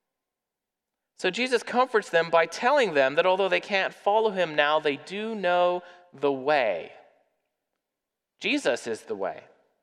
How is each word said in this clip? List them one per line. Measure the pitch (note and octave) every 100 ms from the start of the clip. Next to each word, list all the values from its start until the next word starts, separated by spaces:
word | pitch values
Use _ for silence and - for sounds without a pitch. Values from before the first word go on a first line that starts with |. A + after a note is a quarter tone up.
| _ _ _ _ _ _ _ _ _ _ _ -
So | F#3
Jesus | F3+ B3+ A#3+
comforts | - A#3+ B3+ A3 G3
them | E3+ E3
by | E3 E3
telling | - A#3+ D4 A3
them | D3 C3+
that | D3 F3+
although | F#3 F#3+
they | F3
can't | - G3 E3+
follow | - - G#3+ A3
him | F#3+ E3+ D3+
now, | D3 D#3
they | D3+ C3+
do | - G3 A3 A3
know | F3+ F3 F3+ F3+ - - -
the | C#3 C#3+
way. | C3+ C3 D3 A2+ E2+ D#2+ - - _ _ _ _ _ _ _ _ _ _ _ _ -
Jesus | - C#4+ E3 A#2+ B2
is | A2
the | -
way. | G#2 F#2 D2 - _ _ _